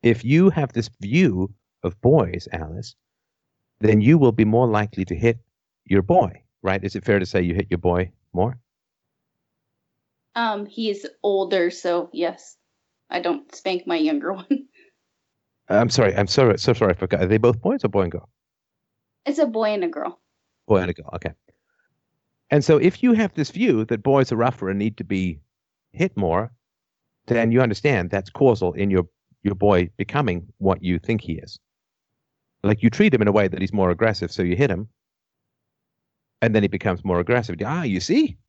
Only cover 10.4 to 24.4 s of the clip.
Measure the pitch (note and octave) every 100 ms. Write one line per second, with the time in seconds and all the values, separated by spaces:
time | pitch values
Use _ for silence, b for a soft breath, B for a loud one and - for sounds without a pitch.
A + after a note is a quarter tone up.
10.4 | A#3 G#3 G3+ - A3 G3+ - _ G#3 G3
11.4 | F#3 F#3+ F3 E3+ F3+ F3 F3 - E3+ F3+
12.4 | - _ _ _ _ _ _ F3+ F3 D3
13.4 | - - F#3+ F3+ F3+ E3+ D#3 D3+ D3 F#3+
14.4 | - C4+ - b b b _ _ _ _
15.4 | _ _ _ G2+ A2+ - A2 F#2+ G2+ -
16.4 | B2+ G2 - A#2+ G#2 F2 F#2 - F2+ G#2+
17.4 | A#2 A#2 - C4+ - G2 F2+ - - _
18.4 | _ _ _ _ _ _ _ _ - C#4+
19.4 | D4 A3 G#3+ G#3 F3 - - - _ _
20.4 | _ _ - G2+ F2+ E2+ C#2+ - - -
21.4 | _ _ _ _ _ _ _ _ _ _
22.4 | _ D3 C#3+ D3+ E3+ - B3+ A3+ G#3 -
23.4 | C#3+ F3 A#3 A#2 A2 A2+ C3+ C#3 C3 A2+